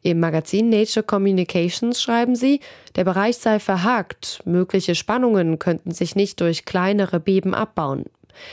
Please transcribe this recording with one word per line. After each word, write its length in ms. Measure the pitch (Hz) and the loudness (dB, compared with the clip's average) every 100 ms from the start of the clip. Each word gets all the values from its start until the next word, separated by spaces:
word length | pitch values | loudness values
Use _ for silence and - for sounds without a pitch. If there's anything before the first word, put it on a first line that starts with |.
Im 160 | 180 165 | -2 0
Magazin 500 | 165 156 - 196 233 | 2 0 0 0 2
Nature 340 | 214 214 220 | 2 2 -2
Communications 1000 | 214 202 196 185 175 180 175 - 233 240 | -2 0 2 2 0 0 0 -2 -4 -2
schreiben 340 | - 233 240 240 | 0 0 2 2
sie, 240 | 262 285 - - - - | 2 0 -2 -20 -8 -2
der 100 | 185 | 0
Bereich 320 | 185 214 240 | 2 0 0
sei 220 | 226 214 | 0 0
verhakt, 840 | - 185 196 240 175 - - - - | 0 0 2 0 -2 -10 -12 -8 -2
mögliche 500 | 175 180 190 180 170 | 0 2 0 0 -4
Spannungen 640 | - 240 247 208 165 160 | -2 0 2 4 2 0
könnten 340 | - 165 175 | -2 -2 -4
sich 240 | 170 180 202 | -4 -2 0
nicht 260 | 196 - | -2 0
durch 240 | 170 160 - | 0 -2 -2
kleinere 560 | 185 185 208 190 170 | -2 2 2 0 -2
Beben 340 | 160 190 185 - | 2 0 2 -2
abbauen. 480 | 220 - 147 135 - _ _ - - | -4 -4 -4 -4 -8 _ _ -20 -20